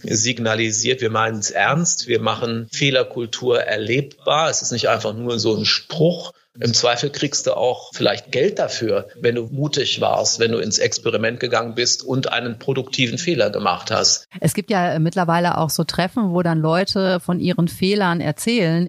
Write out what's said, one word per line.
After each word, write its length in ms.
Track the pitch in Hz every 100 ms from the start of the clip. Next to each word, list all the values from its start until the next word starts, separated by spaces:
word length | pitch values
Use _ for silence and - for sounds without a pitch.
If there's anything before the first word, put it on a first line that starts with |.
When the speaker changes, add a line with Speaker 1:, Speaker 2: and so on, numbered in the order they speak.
Speaker 1:
signalisiert, 960 | - 110 120 120 113 110 113 107 120 127
wir 100 | 113
meinen 300 | 113 113 110
es 100 | 101
ernst, 560 | - 101 143 170 - -
wir 120 | 113
machen 480 | 113 110 117 113 113
Fehlerkultur 880 | - 143 127 123 - 117 - 127 120
erlebbar. 880 | - 107 107 127 139 - - 143 160
Es 140 | 123
ist 100 | -
nicht 160 | 120 101
einfach 240 | 113 110
nur 260 | 104 120 117
so 160 | 110
ein 100 | 104
Spruch. 680 | 107 - - - 165 175 - - _ -
Im 140 | 120
Zweifel 340 | 117 120 120 147
kriegst 380 | 139 147 - 127
du 100 | -
auch 360 | 123 120 -
vielleicht 360 | - 120 101 -
Geld 280 | 123 175 208
dafür, 500 | 165 - 110 101 - -
wenn 180 | 120 117
du 120 | 113
mutig 520 | 135 147 - 117 -
warst, 360 | 101 - 110 -
wenn 140 | 113
du 60 | 113
ins 200 | 98 -
Experiment 600 | 117 - - 110 113 123
gegangen 340 | 127 117 117
bist 280 | 113 120 -
und 280 | - 131 131
einen 280 | 120 120 113
produktiven 580 | - 131 123 - 123 -
Fehler 320 | - 156 104
gemacht 420 | 101 98 90 -
hast. 360 | 104 98 - - 185
Speaker 2:
Es 140 | 156
gibt 180 | - 190
ja 280 | 202 175 151
mittlerweile 580 | 160 180 170 170 175 -
auch 140 | 156
so 120 | -
Treffen, 520 | 165 - 180 - 202
wo 80 | 175
dann 180 | 170 160
Leute 600 | 156 170 190 202 190 180
von 200 | - 175
ihren 280 | 175 175 165
Fehlern 520 | - 185 208 185 170
erzählen. 680 | 160 151 - 240 170 165